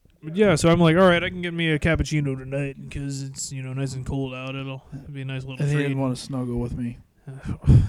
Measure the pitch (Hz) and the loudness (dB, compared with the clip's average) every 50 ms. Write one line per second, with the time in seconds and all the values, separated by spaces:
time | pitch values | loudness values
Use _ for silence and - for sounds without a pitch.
0 | _ _ _ _ - 156 160 196 214 202 165 143 - 165 170 175 170 160 156 175 | _ _ _ _ -14 -6 0 2 4 4 4 6 6 6 6 6 6 6 6 8
1 | 190 185 170 170 170 185 180 180 175 175 170 165 170 160 156 143 - 165 160 147 | 6 6 6 4 0 -4 -6 -6 -6 -6 -4 -2 0 0 0 0 2 0 0 0
2 | 147 - 156 151 147 139 131 131 131 131 135 139 143 139 135 - 143 139 - 151 | 0 0 0 0 0 -2 -4 -6 -8 -6 -6 -6 -4 -6 -8 -10 -14 -12 -10 -8
3 | 143 139 139 135 139 135 135 - - - 139 131 131 131 127 135 139 131 135 131 | -8 -6 -6 -8 -8 -10 -10 -10 -12 -10 -10 -10 -8 -8 -6 -4 -4 -4 -6 -6
4 | 127 - 131 135 135 131 127 127 131 135 135 135 135 135 135 131 - - - 135 | -6 -6 -4 -4 -4 -6 -8 -10 -10 -8 -8 -8 -8 -8 -10 -12 -14 -16 -16 -16
5 | 135 151 143 135 131 135 135 131 131 135 131 127 151 143 147 147 143 139 135 135 | -14 -14 -12 -10 -8 -8 -8 -8 -8 -10 -6 -4 -2 0 0 0 0 0 0 0
6 | 135 131 127 123 - - 139 127 127 123 120 120 120 120 - 131 123 120 120 - | 0 -2 -2 -4 -6 -8 -6 -6 -4 -4 -4 -4 -4 -4 -4 -6 -6 -6 -8 -10
7 | - _ _ _ _ - 135 135 - - - - - - 131 - - | -16 _ _ _ _ -18 -18 -12 -10 -8 -10 0 6 8 8 8 8